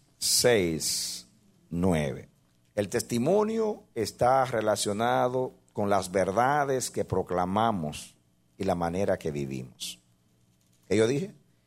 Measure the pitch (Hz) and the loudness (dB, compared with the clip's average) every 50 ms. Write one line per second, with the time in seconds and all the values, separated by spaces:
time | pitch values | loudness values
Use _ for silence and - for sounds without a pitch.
0 | _ _ _ - - - - - - 123 120 104 90 85 80 73 - - - - | _ _ _ -6 -2 0 2 4 4 6 6 4 4 2 0 -2 -4 -4 -4 -4
1 | - - - - - _ _ _ _ _ _ _ _ - 82 85 90 95 87 78 | -6 -6 -10 -12 -14 _ _ _ _ _ _ _ _ -8 -2 0 2 2 2 2
2 | 73 67 60 - - - _ _ _ _ _ _ _ _ - 104 104 90 107 117 | 0 -2 -4 -8 -12 -18 _ _ _ _ _ _ _ _ -4 -4 -2 -2 -2 -4
3 | 107 - 120 117 120 156 190 214 214 220 220 226 220 214 214 - - _ - 117 | -4 -2 -2 0 2 2 2 2 2 0 -2 -2 -2 -2 -4 -6 -12 _ -6 -4
4 | 104 - - - - 123 131 135 131 123 123 110 107 107 104 98 - 107 101 104 | -4 -4 -2 0 2 4 4 4 2 2 0 0 2 2 0 0 0 -2 -2 0
5 | 117 120 127 127 127 127 127 127 127 123 - - _ _ - 113 104 101 101 98 | 0 0 2 2 2 2 0 -2 -4 -4 -6 -12 _ _ -6 -4 0 2 2 0
6 | 90 90 92 98 92 92 95 110 123 131 147 151 143 135 135 127 - - - 110 | 0 0 0 2 2 2 2 2 4 4 2 2 0 0 0 -2 -2 -4 -4 -4
7 | 98 - 98 92 - - 90 90 87 90 92 107 113 117 107 90 78 76 73 - | -4 -2 -2 -2 -2 0 -2 -2 0 0 2 2 2 2 0 -2 -4 -6 -8 -10
8 | - - - _ _ _ _ _ _ _ _ - 101 95 87 87 85 82 85 92 | -14 -18 -20 _ _ _ _ _ _ _ _ -6 -4 -2 -2 0 -2 -2 -2 -2
9 | 101 98 92 - - 82 71 71 71 65 67 65 64 62 - - - - - - | 0 0 -2 -2 -2 -4 -4 -4 -6 -6 -6 -8 -10 -12 -14 -12 -12 -12 -12 -14
10 | _ _ _ _ _ _ _ _ _ _ _ _ _ _ _ _ _ - 98 107 | _ _ _ _ _ _ _ _ _ _ _ _ _ _ _ _ _ 0 2 2
11 | 110 117 139 143 190 208 - - _ _ _ _ _ | 4 2 2 0 -4 -6 -10 -16 _ _ _ _ _